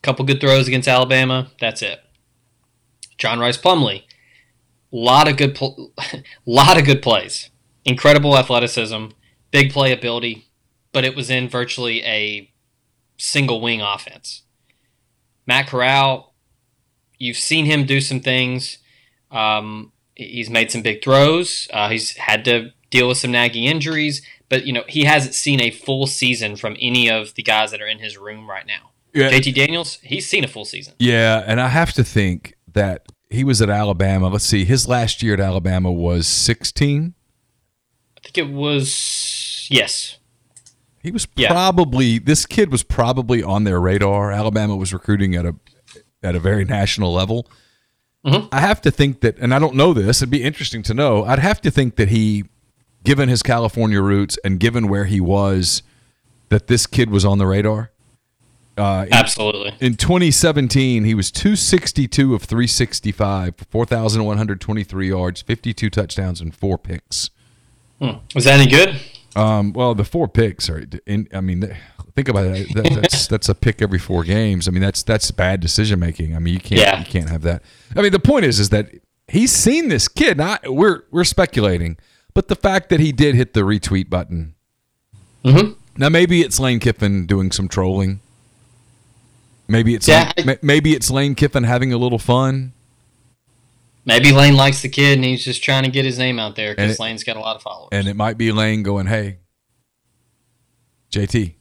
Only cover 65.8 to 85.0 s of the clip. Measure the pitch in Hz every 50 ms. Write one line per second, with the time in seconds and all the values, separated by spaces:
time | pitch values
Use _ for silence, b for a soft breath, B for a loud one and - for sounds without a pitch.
65.8 | - 107 - 110 98 90 - - 95 92 90 85 85 82 - _ - 98 92 -
66.8 | _ - 92 85 _ _ - - - - _ _ _ _ _ _ _ _ _ _
67.8 | _ _ _ _ 135 123 107 - - - - 139 127 135 139 139 139 123 - 156
68.8 | 185 190 - B B B B B B B - 104 110 110 110 107 101 101 - 131
69.8 | 127 127 117 101 101 - - 175 165 107 _ - 117 107 87 - - - 82 76
70.8 | - - 78 - _ - 104 104 107 - - 95 95 92 90 87 101 98 - 85
71.8 | B B B B B _ - - 139 131 117 98 98 92 92 95 101 - - 107
72.8 | 110 - 139 101 - - - - - - - 104 - - 98 - - 120 107 -
73.8 | 110 98 95 90 - - 95 87 82 85 98 107 113 107 98 90 87 92 90 92
74.8 | 95 98 95 - - - 113 104 - - - - 92 92 95 95 85 85 - -
75.8 | 110 107 104 90 85 85 80 - 85 78 80 80 82 85 87 92 - - 104 104
76.8 | 104 98 98 87 85 - - 92 80 80 82 80 78 85 85 - B B B B
77.8 | B B B - 202 202 185 190 - - 285 277 190 139 113 101 104 98 - 104
78.8 | 104 - - - _ _ _ _ _ - - 175 233 254 - - - 220 269 320
79.8 | 339 277 170 - - - _ - 302 302 180 139 151 180 214 - - 135 131 139
80.8 | 190 214 180 - - _ - 170 175 - - - 185 - - 123 104 101 92 85
81.8 | 85 85 82 - _ _ _ _ _ _ - 196 190 - 208 - - 202 190 196
82.8 | - _ 185 156 156 156 139 117 151 147 135 120 127 - _ 110 98 95 107 101
83.8 | - - 98 95 95 - 87 90 87 - 90 82 80 78 78 _ _ _ _ _
84.8 | _ _ _ _